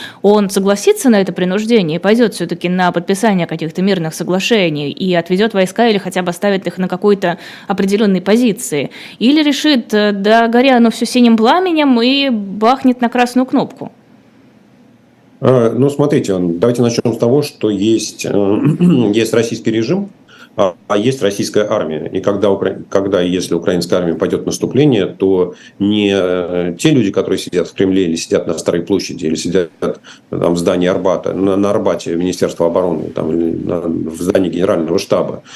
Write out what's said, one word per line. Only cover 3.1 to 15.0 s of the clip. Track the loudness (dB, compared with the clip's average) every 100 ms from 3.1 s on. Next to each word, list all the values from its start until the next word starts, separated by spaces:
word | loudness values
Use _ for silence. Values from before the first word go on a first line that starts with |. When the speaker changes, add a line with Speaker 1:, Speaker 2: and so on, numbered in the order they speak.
| 0 0 0 -2
Speaker 1:
каких-то | -4 -6 -2
мирных | 0 0 -2
соглашений | -6 -2 -2 0 2 2 -2 -6
и | -4 0
отведет | 0 0 0 0
войска | 2 0 2 2
или | 2
хотя | -2 -4
бы | -4
оставит | -2 0 0 -4
их | -6
на | -4
какой-то | 0 0 2 0 -4 -10 -14 -6
определенной | -2 0 2 2 0
позиции, | 2 2 2 -2 -4 -4 -6 -10 -18 -2
или | 2 4
решит: | 2 0 2 0 0
«Э, | 0 0
да | 0 4 4 4
горя | 4 4 6
оно | 4
все | 2 0
синим | 4 4 6
пламенем», | 4 2 2 0 2 2
и | 2 2 0
бахнет | -2 -4 0 2 4 2 2
на | 0
красную | 0 0 0 0
кнопку. | -2 -2 -8 -16 -18 _ _ _ _ _ _ _ _ _ _